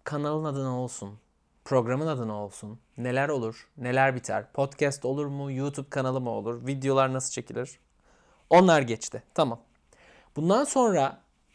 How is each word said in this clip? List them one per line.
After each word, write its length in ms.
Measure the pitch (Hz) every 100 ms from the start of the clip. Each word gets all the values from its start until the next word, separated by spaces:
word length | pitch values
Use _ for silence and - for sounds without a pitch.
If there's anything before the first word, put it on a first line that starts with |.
kanalın 400 | - 147 147 156
adına 360 | 156 139 135 127
olsun, 400 | 127 - 101 107 _ _ _ _ -
programın 420 | 131 117 127 160
adına 360 | 131 110 104
olsun, 360 | 101 - 107 110 _ -
neler 320 | 123 127 143
olur, 380 | 139 113 - - -
neler 380 | 123 131 135 127
biter, 300 | - 101 -
podcast 520 | - 139 - 143 143 127
olur 200 | 139 147
mu, 260 | 139 139
YouTube 380 | 131 143 139 135
kanalı 320 | 139 131 131
mı 80 | 123
olur, 380 | 107 107 120 123
videolar 460 | 139 135 135 131
nasıl 180 | 131 -
çekilir? 480 | - - 113 127 - _ _ _ _ _ _ -
Onlar 320 | 170 185 156
geçti. 420 | 123 110 - - -
Tamam. 260 | - 143 113 _ _ _ _ - - _ -
Bundan 280 | 165 220
sonra 580 | 294 269 233 175 135 - _ _ _